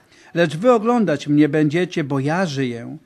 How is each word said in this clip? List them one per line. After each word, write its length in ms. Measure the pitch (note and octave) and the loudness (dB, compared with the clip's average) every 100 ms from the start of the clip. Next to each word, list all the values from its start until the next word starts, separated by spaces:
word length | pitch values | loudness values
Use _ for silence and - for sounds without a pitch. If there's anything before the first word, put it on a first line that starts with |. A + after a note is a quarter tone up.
| _ _ - | _ _ -6
Lecz 240 | E3+ E3 D#3 | 0 0 2
wy 140 | B3 | 2
oglądać 560 | A#3+ G#3+ A#3+ F#3 C#3+ D3 | 2 2 2 2 -2 0
mnie 220 | D3 D3 | 2 4
będziecie, 540 | D#3 D3+ D#3+ F3+ F3 | 2 2 0 -2 -4
bo 160 | C#3+ C#3 | -4 -2
ja 260 | C3+ E3+ F#3+ | -2 -2 -2
żyję 520 | C3+ C3 A#2 B2 D3+ | -4 -6 -6 -12 -16